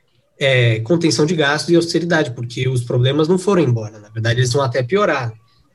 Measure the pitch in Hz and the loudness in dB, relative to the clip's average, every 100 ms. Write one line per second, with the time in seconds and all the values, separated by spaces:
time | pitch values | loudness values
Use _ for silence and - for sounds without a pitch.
0 | _ _ _ - 139 127 117 110 113 170 | _ _ _ -4 2 4 2 0 0 0
1 | 165 147 151 165 143 151 165 170 170 160 | 2 2 0 2 0 0 2 2 2 -2
2 | 170 165 139 120 120 131 131 127 - 127 | 0 0 0 -6 -8 -4 -2 -2 -2 0
3 | 131 147 156 185 202 185 139 110 107 - | 0 2 2 0 2 0 2 -2 -4 -14
4 | - 113 110 120 127 143 131 135 123 196 | -14 -6 -2 0 0 0 0 -2 0 0
5 | 190 143 117 - _ _ _ | 0 -2 -4 -10 _ _ _